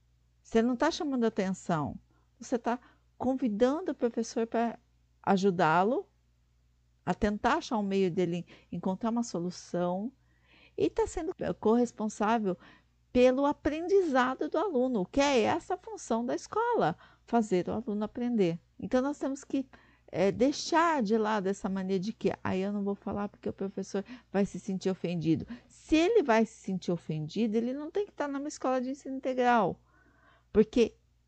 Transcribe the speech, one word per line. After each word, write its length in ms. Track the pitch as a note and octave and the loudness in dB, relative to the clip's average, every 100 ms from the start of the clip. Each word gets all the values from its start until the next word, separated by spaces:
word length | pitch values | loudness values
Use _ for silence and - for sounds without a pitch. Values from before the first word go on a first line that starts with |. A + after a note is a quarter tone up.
| _ _ _ _ | _ _ _ _
Você 200 | - A3+ | 0 2
não 140 | A#3 A#3+ | 2 2
tá 140 | D4 | 0
chamando 360 | - D#4 C4 A3+ | 0 -2 0 0
atenção, 720 | A3 F#3+ F#3 - E3 B2+ - _ _ _ _ | 0 -2 -4 -2 -2 -2 -8 _ _ _ _
você 180 | - A#3 | -6 -4
tá 220 | A#3 B3 - _ _ _ | -2 -4 -8 _ _ _
convidando 760 | B3 C4 B3+ G3+ B3 D4+ F4+ | -2 0 -2 2 2 2 -4
o 40 | C4+ | -2
professor 520 | A#3+ A#3 A3+ A#3+ A3+ | -2 -2 -4 -4 -2
pra 320 | A3+ A#3 - _ _ _ _ | -2 -2 -6 _ _ _ _
ajudá-lo 840 | - F#3+ G3 F3 D#3 E3 G3+ D4 - _ _ _ _ _ _ _ _ _ - | 0 2 2 2 4 4 4 0 -4 _ _ _ _ _ _ _ _ _ -6
a 80 | |
tentar 420 | F3+ G#3 G#3 A#3+ D#4+ | -2 0 0 0 0
achar 220 | - A3+ | 0 -4
um 60 | |
meio 260 | G3 G3 F#3 | 0 0 0
dele 360 | F3+ F3+ F3 - - _ | 2 0 -2 -8 -20 _
encontrar 380 | F3+ G3 F#3+ A3+ | -6 -4 -2 -2
uma 140 | A#3 | -2
solução 880 | A#3 F3 F3 - - F3 F3 F#3 A3+ - _ _ _ - - - | -4 -4 -6 -8 -6 -2 -2 -2 -6 -12 _ _ _ -20 -16 -2
e 120 | E4 | -2
tá 160 | - G#4+ | 0 -2
sendo 300 | - D#4+ - D#3+ F3+ | -2 -6 -4 -6 -2
corresponsável 1000 | G#3+ A#3 A#3+ - G#3+ - G#3 A#3 G3+ F3+ - - _ _ _ | 2 2 2 -2 -8 -2 0 0 0 -4 -10 -20 _ _ _
pelo 340 | B3 B3 B3+ C#4+ | 4 6 6 0
aprendizado 1040 | D4 D4+ D4+ F4+ G4+ F4 B3+ B3+ C4 D4+ | 0 -4 -4 2 2 4 2 0 -2 -2
do 80 | D#4+ | -2
aluno, 480 | G4+ C4+ C4 A#3 F3+ | 0 0 0 0 0
que 140 | C#4 | 2
é 220 | C#4 C4 | 4 4
essa 320 | G#3+ D#4 - | 2 0 -4
a 40 | F4+ | -8
função 480 | - G4+ - A3+ A#3+ | -8 -14 -4 -2 -2
da 100 | F4 | -6
escola, 600 | - G#4+ A#4+ A4 D#3+ F#3 - _ - | -4 -2 0 2 0 -2 -14 _ -2
fazer 420 | A#3+ G#3+ F3+ F3 | 0 2 0 0
o 60 | |
aluno 320 | G#3 A3+ G#3 G#3+ | -6 -4 -4 -6
aprender. 540 | - A#3+ A#3 F3 E3+ _ - | -4 -2 2 2 0 _ -12
Então, 220 | F#3 B3+ | -2 0
nós 160 | C4+ D4 | 0 -4
temos 260 | C#4 C#4 | -4 -6
que, 220 | - C4+ C4 - _ _ _ | -4 -4 -4 -14 _ _ _
é, 200 | - G3 | 0 0
deixar 720 | G3+ C4 C#4+ - E4 E4+ D4+ | 2 0 0 0 2 4 2
de 160 | G3 A3 | 2 0
lado 300 | G#3+ G#3+ F#3+ | 0 0 -2
essa 200 | G3+ G3 | -4 -4
mania 320 | F#3+ F#3+ G3 | -4 -2 -2
de 140 | G3 | -2
que, 180 | - G#3+ - | -2 -2 -2
"Ah, 120 | - F#3 | -4 -2
eu 160 | G3 | -2
não 120 | G#3 | -2
vou 120 | G3 G3+ | -4 -4
falar 320 | - G3+ G#3 | -6 -6 -6
porque 220 | - G#3+ | -8 -10
o 40 | |
professor 520 | - G3 G3 G3 G3 G3+ B3+ _ | -6 -8 -6 -6 -6 -8 -16 _
vai 140 | F#3+ G3+ | 0 0
se 140 | F3+ | -4
sentir 300 | - F#3+ F#3+ | -6 -4 -2
ofendido." 560 | F#3 E3+ F3 D#3 D#3+ - A#3+ _ | -2 -4 -2 2 0 -2 -14 _
Se 280 | - - D#4 | -20 0 4
ele 280 | F4 A#4 | 6 4
vai 220 | C#4+ A3 A3 | 4 4 2
se 80 | |
sentir 380 | - - F#3 - | -2 -6 -4 -2
ofendido, 640 | E3+ - D#3 D3+ F#3+ A#3 A3 | -4 -4 -6 -4 -2 0 0
ele 180 | A#3 | -2
não 160 | C#4 D4+ | -6 -6
tem 140 | G4 G4+ | -6 -6
que 60 | |
estar 160 | - C#4+ | -6 -6
numa 200 | C#4 D4 | -4 -8
escola 320 | - C4 C4 | -4 -2 -2
de 120 | B3+ | -2
ensino 260 | C#4+ C4+ C4+ | -8 -8 -6
integral, 640 | C4 B3+ B3 A#3+ F3+ - _ _ _ _ _ _ _ | -4 2 4 4 2 -2 _ _ _ _ _ _ _
porque 400 | G3+ G#3+ B3 A3+ - _ _ | 4 4 4 2 0 _ _